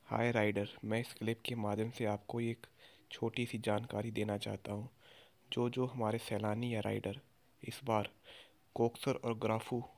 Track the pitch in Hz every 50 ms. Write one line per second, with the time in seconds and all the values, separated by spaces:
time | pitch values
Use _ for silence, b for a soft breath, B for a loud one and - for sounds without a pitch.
0 | _ - 113 110 117 120 117 113 107 107 110 101 101 101 - - - 107 107 113
1 | 120 - - - 117 110 113 113 - - 123 117 104 104 104 107 110 117 127 -
2 | 117 104 104 101 - - - 117 117 117 113 - - - B B B B B B
3 | B _ - - - 117 - 120 120 117 - 110 113 110 104 104 107 - - 104
4 | 107 117 107 104 107 107 101 101 - 107 104 98 - 104 101 104 107 131 - B
5 | B B B B B B B B _ - - 123 120 120 123 127 127 127 123 127
6 | 113 107 113 113 - - 104 104 107 104 104 110 123 120 117 107 101 107 104 107
7 | - 98 104 - - - _ _ _ _ _ _ - - - - 135 120 113 107
8 | 101 - - - B B B B B B B B B _ _ - 117 117 - -
9 | - 139 127 - - 120 117 110 113 107 110 113 - - 127 120 117 - -